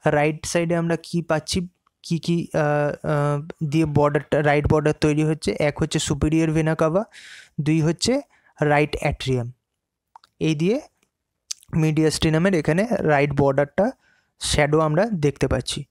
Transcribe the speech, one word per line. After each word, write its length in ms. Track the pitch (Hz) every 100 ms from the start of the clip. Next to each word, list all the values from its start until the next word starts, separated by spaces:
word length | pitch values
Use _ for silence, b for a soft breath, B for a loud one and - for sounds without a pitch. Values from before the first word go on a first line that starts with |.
রাইট 420 | - 151 147 156 -
সাইডে 300 | 175 170 170
আমরা 200 | 170 165
কি 200 | - 170
পাচ্ছি, 460 | 165 156 - 190 180 _ _ _
কি 160 | - 165
কি, 280 | - 170 -
আহ, 520 | 160 147 147 147 - -
আহ, 600 | 151 147 147 156 - 156
দিয়ে 160 | 151
বর্ডারটা, 580 | 160 147 147 147 139 143
রাইট 240 | 151 147 147
বর্ডার 280 | 156 151 151
তৈরি 240 | 151 151
হচ্ছে? 320 | 156 156 - -
এক 220 | 151 -
হচ্ছে 180 | 156 165
superior 500 | - 143 156 160 160
vena 280 | 156 156 160
cava, 280 | 160 165 220 B B B B -
দুই 220 | 147 160
হচ্ছে 380 | 156 165 - 262 - b b _
রাইট 360 | 151 147 147 -
অ্যাট্রিয়াম। 520 | 151 - 131 127 120 - _ _ _ _ _ - _ _
এই 160 | 160
দিয়ে 260 | 156 170 247 - _ _ _ _ _ _ - _ 170
মিডিয়াস্টিনামের 760 | 156 151 156 - 160 156 185
এখানে 320 | 190 147 160 233
রাইট 420 | 226 - 147 143
বর্ডারটা 580 | 139 139 139 143 - 208 - _ _ _ _
শ্যাডো 400 | - - 147 151
আমরা 260 | 160 151 226
দেখতে 420 | 202 147 - 135
পাচ্ছি। 360 | 123 - - 139